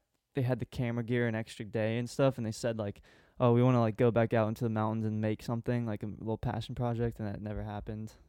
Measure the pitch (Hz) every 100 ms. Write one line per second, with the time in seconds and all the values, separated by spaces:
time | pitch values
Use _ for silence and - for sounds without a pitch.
0 | _ _ _ - 123 123 123 - 123 117
1 | 113 123 120 110 113 - 110 110 107 113
2 | 123 - 135 123 110 110 120 113 104 -
3 | - - _ - 123 120 127 123 113 104
4 | 123 117 113 117 107 113 120 107 110 113
5 | 110 107 110 107 - 117 120 123 117 104
6 | 104 - 107 110 127 113 - 127 120 117
7 | 117 - 107 92 107 101 104 104 107 107
8 | 107 -